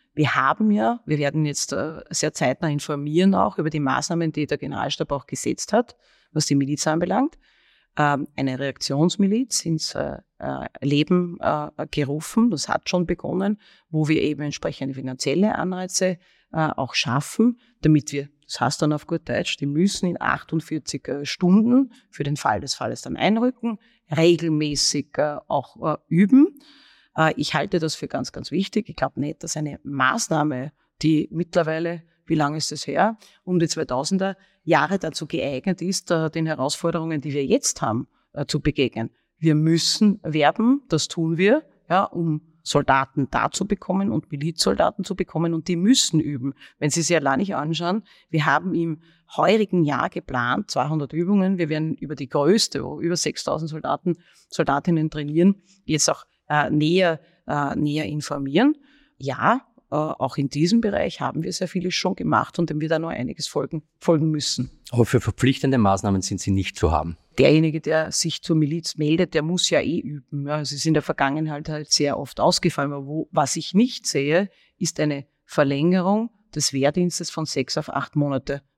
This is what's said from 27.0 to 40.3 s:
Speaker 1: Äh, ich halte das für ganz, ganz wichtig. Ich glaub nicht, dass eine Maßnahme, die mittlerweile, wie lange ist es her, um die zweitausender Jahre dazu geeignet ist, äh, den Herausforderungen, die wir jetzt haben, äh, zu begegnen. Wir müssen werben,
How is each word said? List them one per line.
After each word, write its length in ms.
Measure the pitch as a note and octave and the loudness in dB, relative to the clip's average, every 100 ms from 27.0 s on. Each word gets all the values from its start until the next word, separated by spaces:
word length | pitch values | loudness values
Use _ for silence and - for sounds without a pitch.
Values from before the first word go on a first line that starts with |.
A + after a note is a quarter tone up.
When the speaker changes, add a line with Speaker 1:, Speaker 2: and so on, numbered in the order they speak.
| _ - | _ 0
Speaker 1:
Äh, 160 | D#3+ - | 0 0
ich 180 | - - | -2 0
halte 240 | D3 F3 | 0 0
das 160 | D#3+ - | -2 -4
für 120 | - | -6
ganz, 240 | C#3 - | -6 -6
ganz 200 | - - | -10 -6
wichtig. 380 | E3 G3 G#3+ - | -4 -2 -4 -4
Ich 60 | - | -4
glaub 220 | C3+ - | -4 -4
nicht, 260 | D3 - | -6 -6
dass 140 | E3 D3+ | -10 -6
eine 220 | D3+ - | -6 -8
Maßnahme, 880 | - C#3 C3 A3+ - D#3+ D3+ B2+ C#3+ - _ _ | -8 0 0 0 0 0 0 -2 -8 -14 _ _
die 260 | D3+ D#3 - | 2 2 0
mittlerweile, 720 | D#3+ E3+ F3+ D#3+ D#3+ E3+ E3+ - _ - | -6 -2 0 0 -2 -4 -6 -12 _ -2
wie 100 | E3 | 0
lange 220 | C#3+ D#3 | 0 -2
ist 140 | - | -6
es 140 | D3+ - | -8 -4
her, 320 | D3 G#3 A3 - _ | 0 0 -2 -16 _
um 160 | - F3+ | -2 0
die 80 | E3 | 0
zweitausender 720 | D#3+ E3 B2+ D3+ F#3+ G3 - _ _ | -2 -2 -4 -2 -2 -2 -6 _ _
Jahre 360 | D#3 D#3 D#3 F#3+ | 2 2 4 0
dazu 260 | D#3+ - D#3 | -4 -8 -6
geeignet 560 | D#3+ C3 C3 F#3+ F3+ | -4 -4 -2 -2 -2
ist, 300 | F3 F#3 - | -2 -4 0
äh, 180 | E3 D#3+ | 0 0
den 160 | E3 D#3+ | -2 -2
Herausforderungen, 720 | D3+ C3+ - E3+ E3 D#3+ D#3 | -2 -2 -2 -2 -2 -4 -4
die 140 | D3+ | -4
wir 120 | C#3+ C#3 | -4 2
jetzt 360 | C4 - - | 2 0 -4
haben, 260 | - A2+ C#3+ _ _ | -2 -2 -6 _ _
äh, 120 | - C#3 | -10 -4
zu 140 | D3+ | -2
begegnen. 500 | D3+ C#3+ B2+ A#2 A2+ - _ _ | -2 0 -2 -2 -8 -10 _ _
Wir 160 | D#3+ D3+ | 2 4
müssen 640 | D#3+ E3 - - G#3 - | 4 2 0 2 2 2
werben, 600 | - | -2